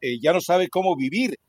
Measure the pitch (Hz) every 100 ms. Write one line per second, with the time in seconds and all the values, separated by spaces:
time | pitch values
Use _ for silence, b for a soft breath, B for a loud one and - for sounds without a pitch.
0 | 131 120 147 175 - 180 180 180 185 147
1 | 135 196 247 -